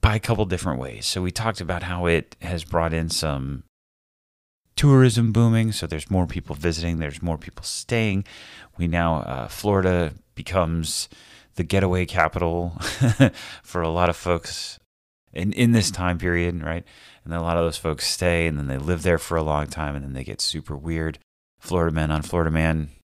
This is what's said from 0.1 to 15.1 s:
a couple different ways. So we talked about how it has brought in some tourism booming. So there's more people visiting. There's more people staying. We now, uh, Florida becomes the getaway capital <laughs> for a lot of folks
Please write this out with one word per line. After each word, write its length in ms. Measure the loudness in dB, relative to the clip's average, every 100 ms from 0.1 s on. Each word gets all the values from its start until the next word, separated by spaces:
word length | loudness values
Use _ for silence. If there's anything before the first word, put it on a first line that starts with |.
a 60 | 2
couple 240 | 0 0
different 360 | 0 0 -2 -4
ways. 260 | -6 -6 -6
So 160 | -2
we 80 | -2
talked 300 | -2 -2 -4
about 240 | -4 -4
how 220 | -4 -2 2
it 300 | 2 0 -12
has 220 | -6 -6
brought 280 | -2 0 0
in 160 | 0 -2
some 560 | -2 -2 -2 -4 -8 -12 _ _ _ _ _ _ _ _ _ _ 2
tourism 560 | 6 8 8 6 2
booming. 400 | 4 4 4 2
So 140 | -2 -4
there's 240 | -6 0
more 160 | 0 2
people 280 | -2 -8
visiting. 440 | -2 -2 0 -2 -2
There's 240 | -4 -4
more 160 | -4 -4
people 260 | -8 -14
staying. 600 | -10 -10 -4 0 0 0 -4 -12 -20 -20 -20 -4
We 100 | -2
now, 360 | 0 0 0
uh, 260 | -4 -8 -8
Florida 640 | -4 2 4 4 2 0 -4 _
becomes 760 | -14 -2 0 2 0 -2 -4 -8 -12 -20 -20 _ -6
the 80 |
getaway 420 | 0 2 2 2 0
capital 720 | -2 -2 0 -2 0 -4 -6 -8 0 0 4
<laughs> 400 | 2 2 -16 -18
for 200 | -8 -2
a 60 | 0
lot 200 | 2 2
of 80 | 2
folks 640 | 0 -2 -2 -10 -12 -14 _ _ _